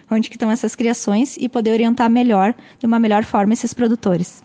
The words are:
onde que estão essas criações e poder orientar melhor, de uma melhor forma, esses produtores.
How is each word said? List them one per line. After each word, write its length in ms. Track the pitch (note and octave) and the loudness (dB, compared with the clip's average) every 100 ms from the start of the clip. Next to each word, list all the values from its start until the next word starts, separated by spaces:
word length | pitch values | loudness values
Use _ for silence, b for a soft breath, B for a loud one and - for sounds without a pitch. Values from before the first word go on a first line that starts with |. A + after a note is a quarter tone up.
| B | B
onde 180 | A3 A#3 | -2 -2
que 60 | - | -4
estão 160 | A3 | -2
essas 240 | A3+ A3 - | -2 -4 -2
criações 640 | A#3 A#3+ - G3+ C#4 - | -4 -2 -2 0 0 -4
e 120 | B3 | -6
poder 220 | - A3 | -2 0
orientar 380 | A3+ A#3 A#3 A3+ | 2 2 2 2
melhor, 440 | A#3 B3 G3 G3 - B B | 2 2 2 2 -2 B B
de 60 | A3+ | -2
uma 140 | A#3 | 2
melhor 240 | A3 G#3 | 2 2
forma, 300 | A3 A3 G3+ | 0 0 0
esses 200 | A#3 A#3 | 0 -4
produtores. 720 | - A#3 A#3 G3+ E3+ F3+ - | -2 -2 0 0 -2 -4 -10